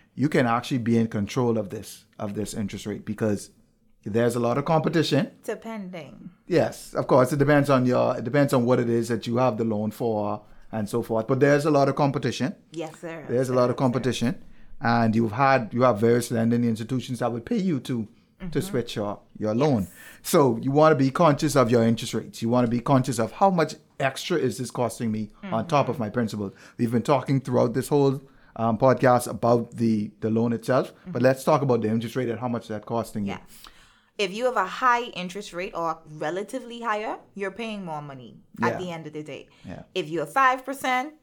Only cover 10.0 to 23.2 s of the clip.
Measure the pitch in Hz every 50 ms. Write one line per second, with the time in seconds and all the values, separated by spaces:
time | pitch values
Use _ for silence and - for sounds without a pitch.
10 | 127 117 110 107 104 104 104 107 - - - - - - - 110 104 98 - 120
11 | 110 - 113 110 110 - 135 127 143 143 143 147 143 165 151 139 139 139 135 -
12 | 147 139 - 139 127 127 107 - 120 135 208 - _ _ - 160 165 - - -
13 | - 170 165 165 139 127 117 123 131 123 127 127 123 123 123 - 135 127 120 127
14 | 113 127 117 - 117 120 185 - - - - - - - - - - 117 117 117
15 | 117 110 107 113 117 110 101 117 139 135 135 127 117 95 - 120 131 127 117 101
16 | 113 117 120 120 117 - 123 113 113 113 120 120 120 117 113 107 117 107 131 127
17 | 117 - 127 113 123 120 113 120 113 - 240 233 180 190 160 131 120 - 131 117
18 | 110 - - _ _ _ _ _ 190 180 - 147 127 - - 127 113 - - 120
19 | 104 101 101 - - _ _ - 101 107 107 117 143 156 135 107 92 - - -
20 | - - - - - - - 175 143 131 113 113 120 135 139 143 156 156 156 139
21 | 135 135 131 - 175 156 143 - - 151 127 143 127 113 120 117 113 113 117 110
22 | 123 113 - 117 104 101 - - 113 113 120 123 123 113 117 120 - - 143 131
23 | 127 139 123 110